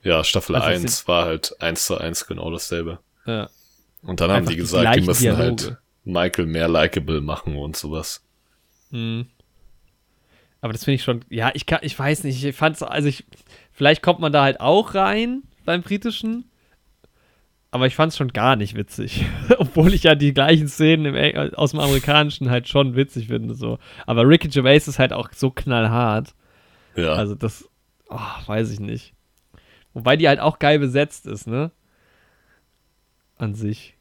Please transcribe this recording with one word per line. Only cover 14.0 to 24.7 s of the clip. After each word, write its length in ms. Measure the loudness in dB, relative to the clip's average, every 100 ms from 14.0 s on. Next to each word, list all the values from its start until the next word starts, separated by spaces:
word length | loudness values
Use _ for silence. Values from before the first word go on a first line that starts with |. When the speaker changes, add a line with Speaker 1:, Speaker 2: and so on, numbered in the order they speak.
Speaker 2:
kommt 180 | 2 0
man 120 | 2
da 120 | 4
halt 160 | 4 2
auch 340 | 2 2 2
rein 480 | 0 0 0 -2 -6 -10 _
beim 180 | -4 -4
britischen, 640 | -2 -4 -4 -6 -6 -8 -10 _ _ _ _ _ _ _ _ _ _ _ _
aber 160 | 0 0
ich 100 | 2
fand's 200 | 0 0
schon 120 | -4
gar 240 | 0 2 2
nicht 180 | -2 -6
witzig. 480 | -10 -8 -8 -4 -4 -4
<laughs> 180 | 2 4
Obwohl 340 | 4 4 4
ich 80 | 6
ja 100 | 6
die 180 | 6 4
gleichen 340 | 2 4 4 4
Szenen 380 | 2 4 4 2
im 80 | 0
Eng-, 380 | 0 0 -4
aus 160 | 0 -2
dem 80 | 0
amerikanischen 680 | 2 2 4 2 2 -2 -2
halt 180 | -2 0
schon 280 | 0 0 0
witzig 300 | -2 -4 -6
finde, 260 | -6 -6
so. 240 | -8 -8 -8 -12 -20 -4
Aber 200 | 4 8
Ricky 200 | 8 4
Gervais 380 | 0 6